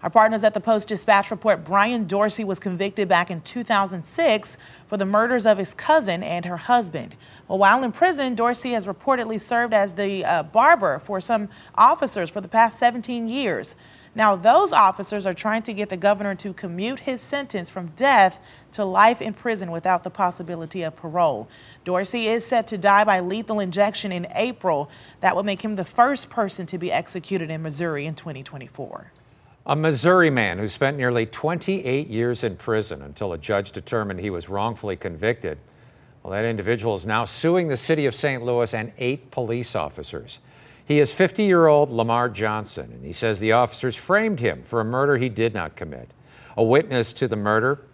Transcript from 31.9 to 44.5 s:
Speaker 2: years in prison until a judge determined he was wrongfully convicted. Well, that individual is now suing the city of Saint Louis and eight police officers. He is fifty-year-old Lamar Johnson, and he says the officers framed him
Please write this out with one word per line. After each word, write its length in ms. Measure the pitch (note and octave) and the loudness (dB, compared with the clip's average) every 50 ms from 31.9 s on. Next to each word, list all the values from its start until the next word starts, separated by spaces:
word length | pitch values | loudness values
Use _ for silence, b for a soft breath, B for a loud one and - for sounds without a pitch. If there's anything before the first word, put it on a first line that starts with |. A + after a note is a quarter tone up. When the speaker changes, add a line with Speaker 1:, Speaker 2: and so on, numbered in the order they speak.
| B2+ C#3 D3+ | -2 -2 -4
Speaker 2:
years 360 | A2+ G#2+ A2 A#2 A#2+ A#2+ A2+ - | -4 -4 -2 -2 -2 -2 -2 -4
in 140 | A2+ F#2 | -6 -6
prison 460 | D#2+ - - A2+ A2 G#2 - E2 C#2 C#2 | -6 -4 -2 -2 -2 -2 -4 -10 -12 -14
until 280 | D2 D2 - G#2+ F#2+ | -18 -10 -8 -6 -6
a 60 | E2+ | -6
judge 340 | D#2+ D#2 - G#2+ G2 G2+ - | -8 -4 -2 -2 -2 -2 -4
determined 480 | - G2+ - - - A2+ G#2+ G2+ F#2+ F2+ | -12 -14 -10 -4 -4 -4 -4 -4 -6 -6
he 120 | F#2 G#2 | -6 -6
was 180 | F#2+ E2+ E2 F2 | -6 -8 -8 -6
wrongfully 460 | G2 G2 G#2 A#2 A2+ - - G#2 F#2 | -4 -4 -4 -4 -6 -6 -8 -8 -8
convicted. 640 | F2 - F#2+ E2+ D#2 G2 A2 A#2+ A#2+ - E2+ D#2 D2 - b b b b b b b b b b b _ | -8 -8 -10 -8 -4 -2 -2 -2 -2 -6 -10 -10 -10 -14 b b b b b b b b b b b _
Well, 80 | - | -8
that 140 | F#2+ G2+ A2 | -6 -4 -4
individual 500 | A#2 A2+ G2+ F#2+ G2+ A#2+ A2+ G#2 A#2 G#2 | -4 -4 -4 -2 -2 -2 -2 -2 -4 -4
is 100 | F#2+ E2 | -4 -4
now 200 | G#2 G#2+ A2+ A#2 | -2 -2 -2 -2
suing 420 | G2+ - - - D#3+ F3 F#3 F3 | -4 -6 -2 0 0 0 0 0
the 100 | D#3+ C#3 | -2 -4
city 300 | A#2 - - D#3+ D#3 C#3+ | -6 -2 -2 0 0 0
of 80 | C3 A2+ | -2 -2
Saint 280 | - - D3 C3+ B2+ A#2 | -2 -4 -4 -4 -4 -4
Louis 300 | B2 B2 A#2+ A#2+ A2+ - | -2 0 0 0 -2 -2
and 180 | A2+ A2 - - | -6 -8 -8 -8
eight 320 | - B2+ B2 C3+ D3 - - | -6 -4 -4 -4 -4 -8 -10
police 460 | - - B2 A2 A#2 A#2+ A#2+ - - | -8 -6 -4 -4 -4 -6 -6 -6 -6
officers. 640 | G2 D#2 D2 - - D2+ - - C#2+ - - - - b b b b b b b b b | -6 -6 -6 -8 -12 -14 -12 -12 -12 -14 -14 -20 -20 b b b b b b b b b
He 140 | - D3 D3 | 0 4 4
is 120 | D3 B2 | 4 2
fifty-year-old 800 | - - F#3+ F3+ - - G#3+ G3+ F3+ E3+ E3 D#3 D3+ D3 D3 C#3 | 4 2 2 2 2 0 2 4 6 6 8 8 8 6 4 2
Lamar 380 | B2 A2+ A2+ A#2 A#2 A#2+ A#2+ B2 | 0 -2 0 2 2 0 0 -2
Johnson, 600 | G#2 F#2 G#2+ G#2+ G#2+ G#2+ G#2 - - F2 D2 - | -2 -2 -2 -2 -2 -4 -6 -8 -10 -12 -12 -12
and 140 | - - B2+ | -14 -16 -14
he 80 | - A#2 | -12 -8
says 260 | - A#2 A2+ G#2+ F#2 | -4 -2 -2 -2 0
the 120 | G#2+ A2 | 2 4
officers 440 | A2 A#2+ B2 A#2 - - - C3 A2+ | 4 4 4 2 -2 -6 -6 -6 -6
framed 440 | - - - F#3 G#3 A3 A3 G#3 C3 | -6 -2 0 0 2 2 0 -2 0
him 240 | A#2 G#2+ | -2 -2